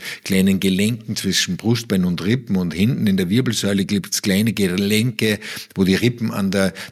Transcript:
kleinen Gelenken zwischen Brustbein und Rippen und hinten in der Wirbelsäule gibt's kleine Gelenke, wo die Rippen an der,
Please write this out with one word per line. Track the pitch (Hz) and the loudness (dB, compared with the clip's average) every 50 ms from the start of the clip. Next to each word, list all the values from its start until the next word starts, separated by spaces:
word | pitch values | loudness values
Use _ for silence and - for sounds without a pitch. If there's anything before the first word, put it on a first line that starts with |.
| - - - - - | -12 -14 -14 -10 -6
kleinen | - 95 95 95 98 95 90 | -2 2 2 4 4 4 2
Gelenken | 98 95 95 92 104 110 123 113 - 117 104 - | 2 2 2 2 2 0 -2 -4 -6 -6 -6 -4
zwischen | - 98 85 - - - 87 - | -2 -2 0 0 0 -2 -4 -2
Brustbein | - 110 120 117 117 - 104 95 90 | 0 0 0 0 0 0 0 2 2
und | 90 87 78 82 | 2 0 0 0
Rippen | 101 117 131 123 - 98 | 0 0 0 0 -2 -2
und | 92 90 85 76 | 0 0 0 0
hinten | 87 101 120 143 - 110 104 | 2 2 2 2 2 2 2
in | 95 95 | 2 2
der | 92 87 | 2 2
Wirbelsäule | 104 127 127 123 107 - - 98 101 98 95 | 0 0 0 0 -2 -2 -2 0 0 0 0
gibt's | - 104 98 - - - - | 0 0 -2 -2 -2 -6 -4
kleine | - 104 95 98 110 113 95 | 0 0 2 2 2 0 0
Gelenke, | 107 101 87 92 98 101 101 107 107 113 127 107 - 113 110 104 98 - - - - - - - | 0 0 0 0 0 0 0 2 2 0 0 -2 0 0 0 0 -2 -4 -10 -12 -14 -14 -6 -2
wo | 95 95 | 0 2
die | 90 95 | 4 4
Rippen | 110 120 120 120 120 113 113 | 4 2 0 0 0 -4 -6
an | 117 110 98 95 | -4 -2 -2 0
der, | 92 98 95 92 - - - - | 2 2 2 0 -2 -4 -12 -10